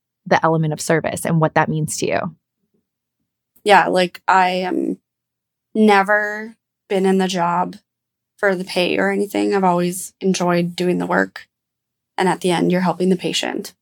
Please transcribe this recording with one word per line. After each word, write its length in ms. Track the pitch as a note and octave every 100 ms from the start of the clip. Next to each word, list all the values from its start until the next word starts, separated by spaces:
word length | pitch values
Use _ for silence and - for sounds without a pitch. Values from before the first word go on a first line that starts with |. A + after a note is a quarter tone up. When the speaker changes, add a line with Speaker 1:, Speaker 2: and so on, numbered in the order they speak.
| _ _ -
Speaker 1:
the 180 | F#3
element 280 | E3 D#3+ D#3+
of 80 | D3+
service 440 | - E3 - -
and 160 | - E3
what 140 | D#3
that 140 | - D#3
means 280 | D#3 D3+ -
to 80 | -
you. 300 | - F3+ D#3 _ _ _ _ _ _ _ _ _ _ _ _
Speaker 2:
Yeah, 220 | - F#3+ E3
like, 340 | F3+ F3+ - -
I 220 | F#3+ F3+
am 480 | F#3 F3+ - C2 F#3+ _ _ _ _ _ _ _
never 840 | A3 G#3+ G3 F#3+ G#3 G#3 G#3+ A3 A3+ _ _ -
been 180 | G3 F#3+
in 120 | F#3+
the 100 | F#3
job 480 | F#3 E3+ F3 F3+ F3+ _ _ _ _ _ _
for 180 | G3+
the 100 | F3+
pay 340 | F#3 F#3 F3+ B2
or 120 | G3
anything. 440 | G3 G3+ G3+ G#3
I've 100 | G3+
always 480 | F#3 F3 F3 F#3 - -
enjoyed 540 | F#3+ F#3 F3 F3 F3 F3
doing 220 | F3+ F3
the 80 | F3
work. 420 | F3+ F#3+ - - _ _ _ _ _ _ -
And 120 | F#3
at 120 | D#3+
the 100 | F#3
end, 220 | E3+ F3
you're 80 | F3+
helping 280 | F#3 F3 F#3
the 60 | F#3
patient. 580 | E3 - - - - -